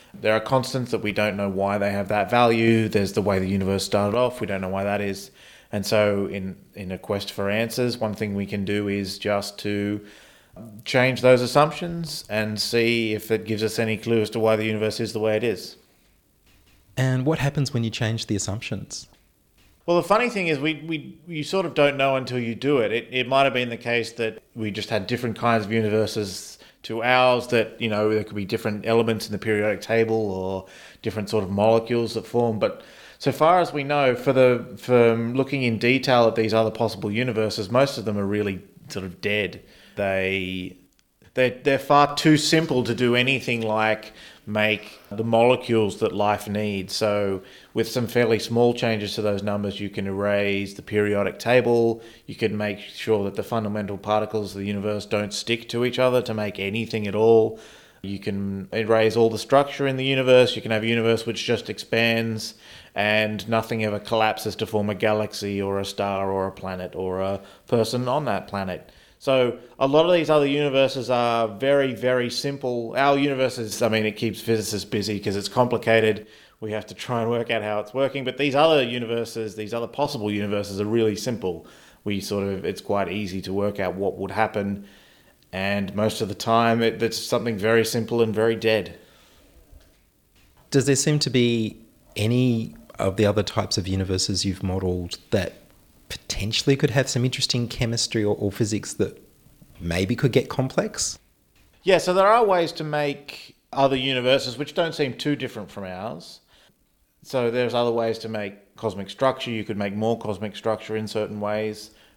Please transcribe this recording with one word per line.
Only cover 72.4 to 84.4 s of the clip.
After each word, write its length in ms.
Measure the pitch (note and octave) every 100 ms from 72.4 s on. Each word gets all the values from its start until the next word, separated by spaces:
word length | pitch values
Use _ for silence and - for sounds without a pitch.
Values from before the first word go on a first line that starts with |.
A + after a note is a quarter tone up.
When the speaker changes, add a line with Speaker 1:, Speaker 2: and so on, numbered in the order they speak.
| C#3+ C#3 B2+ A#2+ A#2 B2
Speaker 1:
Our 180 | C#3 C#3
universe 400 | C#3+ C3 C3 B2
is, 240 | A2 -
I 80 | A#2+
mean, 160 | A2
it 80 | G#2+
keeps 300 | G#2 A#2 F#2+
physicists 460 | - A2 G2+ G#2 F#2+
busy 300 | A2 G2+ G#2
'cause 180 | G#2+ G2
it's 120 | G2+
complicated. 800 | - A#2+ A#2 A#2 A2+ A2 G#2 - - - _
We 120 | A2
have 120 | G#2+ -
to 80 |
try 280 | F#2+ - A#2+
and 80 | A2+
work 200 | A#2 A#2
out 120 | A2+
how 180 | G#2 G#2+
it's 140 | G#2
working. 300 | C3 C3+ C#3
But 120 | B2+ -
these 180 | C#3+
other 280 | C3+ D#3+ D3+
universes, 760 | B2 B2 A2+ A#2 A2+ A2+ A2 G2
these 160 | G#2
other 140 | A#2 A#2
possible 440 | - C#3+ C3+ G#2
universes 520 | G#2 G2+ G2+ G2+ G2
are 20 |
really 320 | G#2 A#2 A2 G#2
simple. 500 | - A2+ F#2 E2 - - - _
We 160 | G#2 G2
sort 260 | F#2+ G2+ G2
of, 200 | F#2+ F2
it's 160 | F#2+
quite 280 | - G2+ F#2
easy 300 | G2+ G2+ F#2+
to 140 | F#2
work 260 | G2 G2+ G2+
out 140 | F#2
what 240 | F#2 G2 F#2
would 140 | F#2+
happen. 520 | F#2